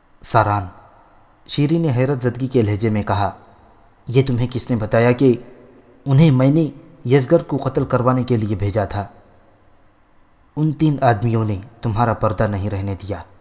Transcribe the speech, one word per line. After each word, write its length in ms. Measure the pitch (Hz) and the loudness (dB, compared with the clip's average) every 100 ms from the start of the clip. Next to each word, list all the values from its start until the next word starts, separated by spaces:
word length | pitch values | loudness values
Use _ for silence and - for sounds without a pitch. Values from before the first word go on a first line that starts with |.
| _ _ | _ _
"सारान," 480 | - 117 104 104 90 - - _ _ _ _ _ - | 0 2 2 -2 -6 -14 -20 _ _ _ _ _ -8
शीरीं 320 | - 147 170 | -2 0 0
ने 100 | 160 | 0
हैरत 320 | 120 131 131 | 0 0 -2
ज़दगी 260 | 123 123 127 | -4 -4 -2
के 140 | 127 | 0
लहजे 280 | 104 101 113 | 0 0 -2
में 140 | 107 | -2
कहा, 300 | 101 98 95 - - - _ _ _ _ - | -2 -2 -2 -6 -20 -20 _ _ _ _ -2
"ये 140 | 127 | 0
तुम्हें 240 | 135 120 123 | 2 0 -2
किसने 280 | 117 - | -4 -4
बताया 360 | 117 107 117 120 | -4 0 2 2
कि 280 | 123 135 117 - - - - _ _ 139 | 4 2 2 -4 -20 -20 -20 _ _ 2
उन्हें 240 | 135 165 | 6 6
मैंने 420 | 127 135 160 143 - - - | 6 4 2 0 -6 -20 -12
यजगर्द 380 | 120 139 123 165 | 0 2 4 2
को 140 | - 139 | 2 -6
कत्ल 280 | 131 147 | -4 -4
करवाने 380 | 131 120 123 127 | -2 0 0 0
के 140 | 123 117 | 0 -2
लिए 180 | 104 | -2
भेजा 300 | 98 101 104 | -4 -2 -2
था?" 280 | 95 101 98 - - _ _ _ _ _ _ _ _ _ _ _ _ 147 | -4 -6 -10 -14 -20 _ _ _ _ _ _ _ _ _ _ _ _ -2
"उन 160 | 156 | -2
तीन 260 | 143 156 135 | 2 0 2
आदमियों 420 | 127 104 117 113 | 0 0 0 0
ने 180 | 107 95 - - | -2 -6 -10 -10
तुम्हारा 300 | 117 104 117 | -4 -2 -2
पर्दा 340 | 107 110 95 107 | 0 -2 0 -2
नहीं 220 | 98 101 | -4 -6
रहने 260 | 95 98 | -6 -6
दिया," 300 | 95 95 87 - - | -8 -10 -12 -14 -20